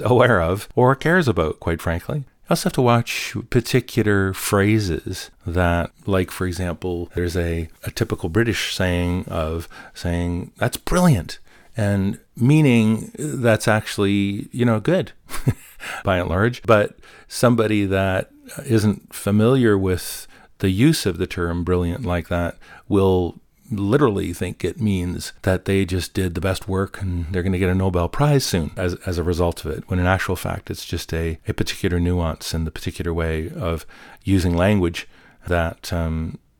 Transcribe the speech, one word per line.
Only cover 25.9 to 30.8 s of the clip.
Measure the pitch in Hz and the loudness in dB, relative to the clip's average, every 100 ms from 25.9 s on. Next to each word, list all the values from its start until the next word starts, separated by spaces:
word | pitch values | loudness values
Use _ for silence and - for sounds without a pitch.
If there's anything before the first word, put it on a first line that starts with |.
| 95 - | -2 -4
did | - 92 87 | -4 -4 -2
the | |
best | 95 92 - | -4 -4 -4
work | 95 98 - | -4 -4 -4
and | 95 87 82 | -4 -4 -4
they're | 92 | -2
gonna | 92 90 | 0 0
get | 92 | 2
a | |
Nobel | 92 95 87 82 | 2 2 0 0
Prize | - 147 139 | 0 2 2
soon | - 90 73 - | 2 -2 -2 -4
as, | 92 - 95 | -4 -4 -4
as | 85 | -2
a | |
result | 82 85 87 - | 0 0 0 -2
of | 82 | -6
it, | - - | -8 -4
when | 90 | 0
in | 90 | 2
actual | 95 - 90 | 2 0 -4
fact | 92 87 - | -6 -8 -10
it's | 92 | -12